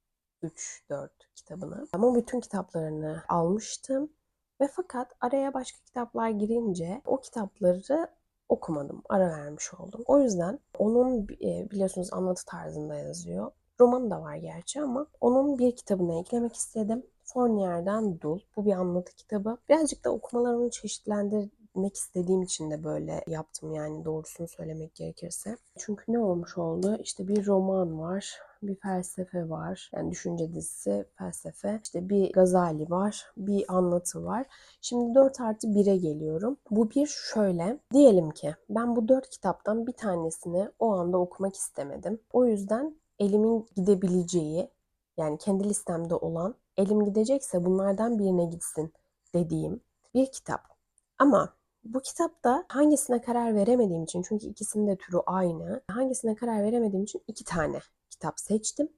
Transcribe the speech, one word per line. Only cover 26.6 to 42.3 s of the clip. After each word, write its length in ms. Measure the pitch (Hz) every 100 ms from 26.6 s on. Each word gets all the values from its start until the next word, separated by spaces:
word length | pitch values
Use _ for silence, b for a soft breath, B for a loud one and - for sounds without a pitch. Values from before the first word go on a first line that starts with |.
| 165 165 185 220
İşte 260 | - - 190
bir 180 | 208 202
roman 540 | 196 190 190 180 160
var, 400 | 160 190 - - B B
bir 120 | 202
felsefe 760 | 190 196 185 180 - 180 180 165
var. 400 | 160 165 185 -
Yani 160 | - 165
düşünce 440 | 175 185 170 165
dizisi, 520 | 165 165 - - 202 196 _
felsefe. 600 | 190 170 - - 202 214
İşte 240 | - 175 180
bir 240 | 202 190
Gazali 580 | - 185 180 175 156 156
var, 360 | 175 202 202 - -
bir 280 | 196 202 -
anlatı 560 | 185 180 175 175 165
var. 220 | 170 202 269 B B B
Şimdi 340 | - 240 240
dört 260 | 240 269 269
artı 340 | 240 214 233
bire 220 | 208 202 190
geliyorum. 600 | 170 151 156 160 214 285 _
Bu 200 | 208 226
bir 160 | 277 294
şöyle. 720 | - - 220 202 180 175 277 _
Diyelim 380 | 269 285 190 160
ki 240 | 156 147 151 _
ben 260 | 208 240 240
bu 120 | 220
dört 200 | 262 262
kitaptan 580 | - 196 165 - 226 233
bir 60 |
tanesini 760 | 247 220 175 165 160 180 175 202 -
o 140 | 226
anda 260 | 196 175 180
okumak 380 | 180 - 196 196
istemedim. 640 | - - 143 139 175 220 _